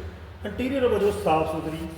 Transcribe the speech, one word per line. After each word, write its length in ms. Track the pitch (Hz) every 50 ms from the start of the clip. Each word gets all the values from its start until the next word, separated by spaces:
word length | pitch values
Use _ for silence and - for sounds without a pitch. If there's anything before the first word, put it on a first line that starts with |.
| - - - - - - - - -
ਇੰਟੀਰੀਅਰ 400 | 208 196 - 247 262 277 269 247 226
ਵਜੋਂ 240 | 214 190 202 208 - - -
ਸਾਫ਼ 280 | 175 156 160 156 160
ਸੁਥਰੀ 260 | 160 160 156 160 156 165 170 185 -